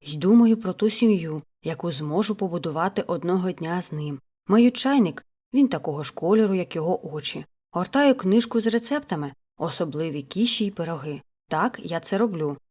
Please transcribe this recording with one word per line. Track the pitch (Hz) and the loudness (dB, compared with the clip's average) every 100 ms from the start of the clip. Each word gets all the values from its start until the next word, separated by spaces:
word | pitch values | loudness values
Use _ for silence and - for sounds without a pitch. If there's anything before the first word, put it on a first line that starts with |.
й | 147 151 | -12 -2
думаю | 180 233 226 220 | 6 8 8 4
про | 185 | 0
ту | 180 214 | 0 -2
сім'ю, | 214 226 190 160 156 - _ | 2 4 2 0 -8 -10 _
яку | 160 160 175 | -8 -4 -6
зможу | 139 151 170 214 | -4 -2 0 0
побудувати | 208 190 165 156 156 190 202 | -2 -4 -4 -4 -2 -2 -2
одного | - 170 170 185 185 | -4 -4 0 0 -2
дня | 170 165 180 | -4 -4 -4
з | 170 | -6
ним. | 151 147 135 _ _ - | -8 -8 -10 _ _ 2
Маю | 220 240 | 6 6
чайник, | 247 262 277 175 - _ _ _ | 4 0 2 2 -2 _ _ _
він | 262 269 | 2 2
такого | 156 165 147 | 0 -4 -6
ж | 143 | -6
кольору, | - 165 220 208 | -4 2 4 4
як | 190 170 165 | 0 -2 -4
його | 165 180 165 | -2 -2 -4
очі. | 151 - 156 151 _ _ | -10 -8 -10 -14 _ _
Гортаю | 170 185 269 285 | -6 -2 2 4
книжку | 269 185 220 233 233 | 4 4 2 2 0
з | 220 | 0
рецептами, | 226 233 285 - 156 143 - _ - | -2 -2 -6 -4 -6 -6 -12 _ -8
особливі | 160 - 156 147 165 143 | -6 -4 -6 -4 -6 -6
кіші | 135 190 233 - 202 | -6 -2 0 0 -4
й | |
пироги. | 190 165 156 151 147 _ _ - | -4 -8 -6 -8 -12 _ _ -6
Так, | 156 233 - | -2 -2 -4
я | - 165 | -8 -6
це | - 202 | -4 -2
роблю. | 233 170 147 143 _ | 0 -2 -6 -6 _